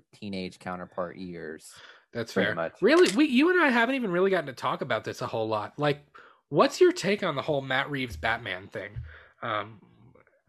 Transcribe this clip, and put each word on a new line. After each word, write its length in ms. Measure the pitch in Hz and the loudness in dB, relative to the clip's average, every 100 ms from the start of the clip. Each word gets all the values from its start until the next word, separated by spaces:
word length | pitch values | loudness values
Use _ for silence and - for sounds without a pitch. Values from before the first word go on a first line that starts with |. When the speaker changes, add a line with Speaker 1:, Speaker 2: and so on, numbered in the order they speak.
| _ | _
Speaker 1:
teenage 460 | _ 104 95 92 - | _ -10 -8 -8 -10
counterpart 580 | 92 90 87 - 87 - | -10 -10 -8 -8 -8 -8
years, 560 | 92 85 80 80 - - - - _ | -12 -10 -10 -12 -16 -20 -20 -20 _
Speaker 2:
That's 180 | 117 113 | -10 -4
Speaker 1:
pretty 160 | - 104 | 0 0
Speaker 2:
fair. 80 | 87 | 0
Speaker 1:
much. 260 | 82 - | -4 0
Speaker 2:
Really, 320 | 208 330 294 220 | 4 6 6 4
we, 80 | 294 | 4
you 240 | 247 320 | 4 4
and 100 | 359 | 4
I 60 | 302 | 4
haven't 260 | 240 233 269 | 4 2 0
even 160 | 220 | -2
really 180 | 175 196 | 2 2
gotten 140 | 185 143 | 2 -2
to 60 | |
talk 260 | 123 131 170 | -6 -4 -4
about 240 | 135 110 | -2 -4
this 180 | 113 - | -4 -8
a 60 | 120 | -6
whole 220 | 117 110 | -4 -2
lot. 280 | 107 104 - | -2 -4 -2
Like, 280 | 147 143 - - - _ _ | -2 -2 -6 -20 -20 _ _
what's 300 | 147 269 - | 2 2 6
your 120 | 359 | 4
take 300 | - 180 202 | 4 0 0
on 120 | 185 135 | -2 -2
the 60 | |
whole 200 | 131 143 | -2 -2
Matt 280 | 135 131 143 | 0 -2 0
Reeves 240 | 139 123 - | -4 -6 -2
Batman 520 | 113 113 113 92 101 | -2 -2 -4 -8 -8
thing? 240 | 110 98 113 - - - _ | -12 -10 -12 -14 -16 -20 _
Um, 400 | 120 107 104 107 - _ - _ _ _ | -6 -4 -6 -12 -20 _ -20 _ _ _